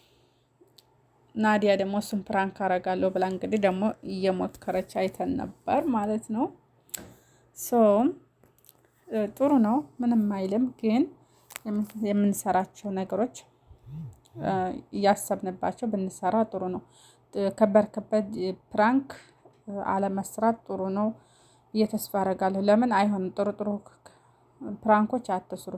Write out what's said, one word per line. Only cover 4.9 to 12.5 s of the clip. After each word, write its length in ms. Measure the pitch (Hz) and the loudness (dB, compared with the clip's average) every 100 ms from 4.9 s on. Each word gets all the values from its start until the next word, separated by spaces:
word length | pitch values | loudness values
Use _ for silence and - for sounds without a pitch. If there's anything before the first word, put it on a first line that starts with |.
| - | -2
አይተን 340 | 190 - 180 180 | -2 -2 -4 -2
ነበር 440 | - - - 254 330 | -4 -8 0 0 2
ማለት 360 | 226 208 220 - | 0 0 -2 -4
ነው። 160 | 220 330 - _ _ _ - - - _ _ _ - | -4 -4 -6 _ _ _ -16 -16 -20 _ _ _ -14
ሶ፣ 140 | - 240 220 202 269 370 _ _ _ _ _ _ _ _ - | 0 4 6 6 2 -2 _ _ _ _ _ _ _ _ -8
እ፣ 180 | 220 208 | -4 -4
ጥሩ 180 | - 269 277 | 0 2 4
ነው፣ 180 | 214 254 294 - | 4 2 -2 -4
ምንም 260 | 240 220 208 | 0 2 2
አይልም። 320 | 196 190 208 254 - | -2 -2 0 -2 -2
ግን 280 | 220 226 370 - _ _ - - | 0 2 0 -4 _ _ -20 -14
የምን-፣ 420 | 220 208 208 214 | -6 -4 -4 -4
የምንሰራቸው 840 | 214 202 202 202 202 | -2 2 2 0 0